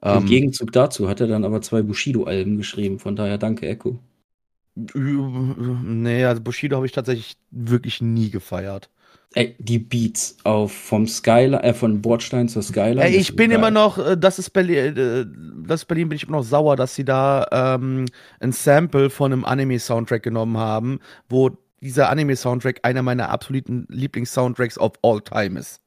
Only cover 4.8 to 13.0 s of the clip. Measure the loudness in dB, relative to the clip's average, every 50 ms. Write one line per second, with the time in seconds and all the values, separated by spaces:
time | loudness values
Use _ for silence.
4.8 | -14 -10 -6 -4 -2 -2 -2 -2 -2 -4 -4 -4 -4 -4 -4 -4 -6 -6 -4 -4
5.8 | -6 -4 -4 -2 -2 0 2 2 2 2 2 0 -2 -8 -8 -6 -4 -2 -2 -2
6.8 | -2 -2 -4 -4 -2 -2 -4 -4 -4 -12 -18 _ _ _ -12 -10 -4 0 0 0
7.8 | 0 -2 -6 -4 -2 0 0 0 0 0 -2 -6 -10 -6 -8 -8 -6 -6 -10 -12
8.8 | -14 _ _ _ _ _ _ _ _ _ _ -2 -2 -2 -2 _ -4 -2 -2 -2
9.8 | -2 -2 -2 0 0 0 -2 -4 -8 -8 -10 _ _ 0 2 2 2 0 -4 -10
10.8 | -6 -2 0 0 0 0 -2 -2 2 4 6 6 6 6 4 2 2 2 0 2
11.8 | 0 0 0 0 2 0 0 0 0 -2 -2 0 0 0 -2 -4 -6 -4 -2 0
12.8 | 0 2 2 4